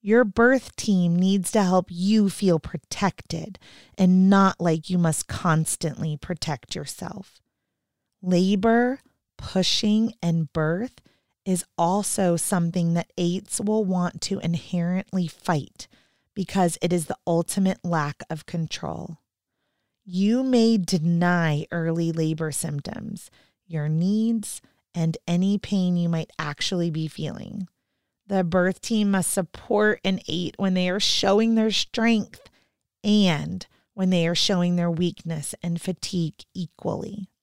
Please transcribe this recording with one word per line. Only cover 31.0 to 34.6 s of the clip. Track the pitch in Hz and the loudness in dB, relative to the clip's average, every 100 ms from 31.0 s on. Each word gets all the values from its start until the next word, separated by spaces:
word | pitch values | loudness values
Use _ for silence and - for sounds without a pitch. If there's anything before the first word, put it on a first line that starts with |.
| - - 214 202 226 | 0 0 2 4 4
their | 226 220 | 2 2
strength | 202 - - 226 220 - - - _ _ _ _ _ | 0 -4 0 2 2 -2 -14 -20 _ _ _ _ _
and | 208 208 190 151 151 180 - _ _ | 2 4 4 2 -4 -8 -12 _ _
when | - 185 | -2 2
they | 180 165 | 2 2
are | |
showing | 170 - 185 | 0 0 2